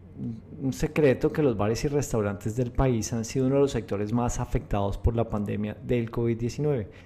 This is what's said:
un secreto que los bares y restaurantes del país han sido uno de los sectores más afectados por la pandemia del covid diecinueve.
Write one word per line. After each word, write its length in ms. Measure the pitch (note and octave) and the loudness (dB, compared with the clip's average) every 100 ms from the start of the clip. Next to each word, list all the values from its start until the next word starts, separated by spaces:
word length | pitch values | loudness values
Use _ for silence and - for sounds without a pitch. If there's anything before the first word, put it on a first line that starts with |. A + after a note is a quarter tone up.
| - - B2 A2+ - - | -18 -10 -8 -10 -12 -6
un 120 | C3 | -4
secreto 580 | - D3+ D#3+ C#3+ B2 D#3 | -2 -2 4 6 6 2
que 100 | D#3 | 4
los 140 | C#3+ G2+ | 2 4
bares 300 | G#2 A2+ D3 | 2 0 0
y 20 | |
restaurantes 720 | C#3+ B2 A#2 G2+ G2 A2+ A#2 | 0 0 0 0 -2 -4 -2
del 160 | B2 | -2
país 400 | - C3 A#2 G#2+ | 2 2 2 0
han 100 | A#2 | -4
sido 220 | A2+ C3+ C3 | -2 0 2
uno 100 | C#3 | 4
de 60 | |
los 100 | C#3 | 2
sectores 400 | B2 - G2+ G#2 | 0 -4 -4 0
más 300 | A#2+ A#2+ - | 0 0 -2
afectados 560 | B2 B2 - G#2 G2+ - | -2 -2 0 0 0 0
por 180 | A#2 A#2 | 0 2
la 140 | A2+ | 0
pandemia 480 | G#2+ G2+ G#2 G#2+ - | -2 -2 -4 -4 -6
del 300 | B2+ B2 A2+ | -2 -2 -2
covid 260 | A#2+ A#2 A2+ | -2 -2 0
diecinueve. 540 | A#2+ - D3+ C3 F#2+ - | -4 -2 -2 -2 -4 -12